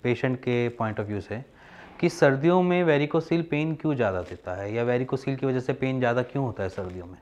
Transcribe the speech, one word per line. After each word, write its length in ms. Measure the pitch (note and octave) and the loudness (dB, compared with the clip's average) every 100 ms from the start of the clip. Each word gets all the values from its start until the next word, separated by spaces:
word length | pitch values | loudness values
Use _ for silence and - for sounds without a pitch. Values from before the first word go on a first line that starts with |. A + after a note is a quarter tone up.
पेशेंट 340 | B2 A#2 C3 B2+ | 0 0 0 -2
के 300 | - A#2+ A#2+ | 0 0 0
point 280 | A#2+ A2+ G#2+ | -2 -4 -2
of 60 | G#2 | -4
view 160 | G#2 | -6
से 220 | - G#2+ C#3 - - - - - | -6 -10 -12 -20 -20 -20 -20 -2
कि 100 | E3+ | -2
सर्दियों 520 | E3+ D3 C3+ D#3+ F3+ | 4 4 6 4 4
में 220 | F3+ F3+ F3 | 4 4 4
varicocele 580 | C#3+ D3 E3 D#3+ E3 | 4 2 0 0 -2
पेन 300 | E3 D3 D#3 D3+ | 0 -2 -2 -2
क्यों 180 | D#3 C3+ | -2 2
ज़्यादा 260 | A2 F#2 | 0 0
देता 320 | F2 F2+ F#2 | -6 -10 -8
है 200 | F#2 G2+ | -8 -4
या 120 | A2+ A#2+ | -2 0
varicocele 500 | B2 B2+ C3 - C3+ | 0 0 -4 -4 -2
की 60 | C3+ | 0
वजह 140 | B2+ | 0
से 140 | B2+ | -2
पेन 260 | C3+ C3 C3 | -2 -2 2
ज़्यादा 220 | B2 A#2+ | 2 2
क्यों 240 | B2 C#3 C3 | -2 -2 -4
होता 180 | - | -2
है 60 | F#2+ | -6
सर्दियों 360 | - F2+ F2+ F2 | -4 -8 -10 -14
में। 120 | F2+ | -18